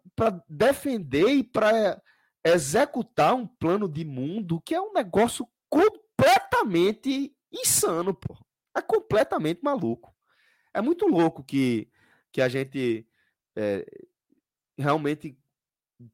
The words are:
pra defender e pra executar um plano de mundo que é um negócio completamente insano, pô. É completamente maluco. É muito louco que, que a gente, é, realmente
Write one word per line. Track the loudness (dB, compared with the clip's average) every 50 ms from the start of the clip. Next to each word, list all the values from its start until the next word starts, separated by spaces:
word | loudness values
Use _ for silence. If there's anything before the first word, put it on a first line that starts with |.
| _ -14 -6
pra | -2 -2 0 -2 -4 -8 -14
defender | -2 2 2 2 2 2 -2 -4 -4 -4 -4 -2 0 2 4 4
e | 4 2 0
pra | 0 -2 0 2 4 4 4 2 0 0 -4 _ _ _ _ _ _ _ _ 2
executar | 4 4 4 2 2 2 2 2 2 0 -4 -6 -4 _ 2 2 4 2
um | 2 -2
plano | -6 -8 _ -2 0 0 0 -2 -4
de | -6 -6 -8
mundo | -8 -6 -6 -6 -6 -6 -6 -6 -4 -6 -6
que | -4 -4 -4
é | -4
um | -4 -2 -2
negócio | -4 -4 0 0 2 2 2 0 -4 -10 -12 _ _ _ _
completamente | 2 4 4 4 2 -2 _ _ _ 2 4 6 6 4 2 0 0 0 0 0 2 2 2 2 0 -2 -4 -4 -4 -2 -4 -6 -10 _ _ _ -12
insano, | -6 -2 -2 0 0 0 0 0 -2 -2 -4 -6
pô. | -6 -10 -14 -14 -16 _ _ _ _ _ _ -8
É | -8
completamente | -4 -2 -2 -2 -2 0 0 0 0 0 -2 -2 -2 -4 -4 -4 -2
maluco. | -2 -2 -2 -2 -4 -4 -6 _ _ _ _ _ _ _ _ _ _ _ _ _ _ -6
É | -4
muito | -2 -2 0 0 2
louco | 2 4 4 2 2 0 -4 -8
que, | -4 -2 0 0 0 0 -2 -4 -8 _ _ _ _ _ _ _ _ -2
que | 0 0
a | 0
gente, | 0 -2 -6 -6 -6 -4 -2 -2 -2 -4 -6 _ _ _ _ _ _ _ _ _ _
é, | -6 -4 -2 -4 -4 -6 -10 -16 -20 -20 -20 _ _ _ _ _ _ _ _ _ _ _ _ _ -4
realmente | -2 0 0 0 0 -2 -4 -4 -8 -14 -18 _ _ _ _ _ _ _ _ _ _ _ _ _ -20 -20